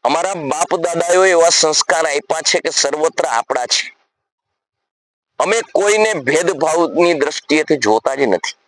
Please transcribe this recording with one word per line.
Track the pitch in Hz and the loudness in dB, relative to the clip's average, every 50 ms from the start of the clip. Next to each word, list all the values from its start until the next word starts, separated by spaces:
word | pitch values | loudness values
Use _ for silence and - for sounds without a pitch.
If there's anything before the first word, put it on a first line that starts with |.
અમારા | - 127 143 165 170 190 196 | 0 0 0 0 0 -2 -4
બાપ | 175 151 135 - - 175 - 170 180 165 | -6 -6 -6 -2 -2 -2 -2 -2 -2 -2
દાદાઓ | 175 170 165 170 175 180 185 190 | -4 -2 -2 0 2 4 4 4
એવા | 190 180 165 165 170 165 - | 4 6 6 4 4 4 2
સંસ્કાર | - 156 151 - - - 180 160 160 | 2 2 0 0 0 0 0 0 0
આપ્યા | 156 143 147 - _ 156 160 151 - | 0 -2 -4 -4 _ -6 -4 -2 -2
છે | - 175 | -2 -2
કે | - 165 | -2 -2
સર્વત્ર | 151 - - 139 143 151 156 160 - - 170 | -2 -2 -2 -2 0 0 -2 -2 0 -2 -2
આપણા | 151 120 117 - - 135 131 123 | 0 0 -2 -2 -2 -4 -4 -2
છે. | 117 - - - - _ _ _ _ _ _ _ _ _ _ _ _ _ _ _ _ _ _ _ _ _ _ _ _ _ _ _ _ _ - | -2 -4 -4 -4 -8 _ _ _ _ _ _ _ _ _ _ _ _ _ _ _ _ _ _ _ _ _ _ _ _ _ _ _ _ _ -4
અમે | 139 180 214 233 220 - - | -2 0 0 -2 -4 -6 -6
કોઈને | 180 196 208 208 214 214 220 214 160 127 | -2 -2 0 2 2 0 0 -2 -4 -2
ભેદભાવની | 123 147 160 175 170 190 135 151 160 156 170 170 139 - 156 175 175 170 147 | 0 0 0 0 0 -2 0 -2 0 0 0 0 0 2 2 2 2 2 0
દ્રષ્ટિએથી | 143 143 160 - _ - 143 156 151 - 156 135 113 | -2 -4 -4 -8 _ 0 0 0 2 0 -2 0 2
જોતા | 104 110 110 _ 135 135 135 | 2 0 2 _ -2 -2 0
જ | 139 | 0
નથી | 113 92 87 - - - _ _ | 2 2 0 -2 -8 -12 _ _